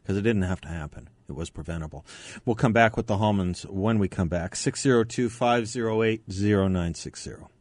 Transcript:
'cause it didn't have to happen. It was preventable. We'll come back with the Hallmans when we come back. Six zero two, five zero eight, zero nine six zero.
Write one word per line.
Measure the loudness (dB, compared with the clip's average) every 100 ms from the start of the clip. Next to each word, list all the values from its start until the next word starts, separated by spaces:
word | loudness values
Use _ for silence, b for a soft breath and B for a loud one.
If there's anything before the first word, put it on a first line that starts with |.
| -4
'cause | 0
it |
didn't | 2 2
have | 0 -2
to | -6
happen. | -10 -10 -14 -20 _ -14
It |
was | -10 -10
preventable. | -10 -8 -8 -8 -12 -18 B B B -4
We'll | 2
come | 4
back | 6 4 4
with | -2
the | 2
Hallmans | 2 2 0 -4 -6
when | -2 0 2
we | 0
come | 0 0
back. | 0 -4 -4
Six | -4 0
zero | 4 4
two, | 2 0 -2
five | 0 2 2 0
zero | -4 -2 2
eight, | 2 0 -6
zero | 0 4 4 4
nine | 2 -2
six | -4 -10 -12
zero. | -14 -14 -18 _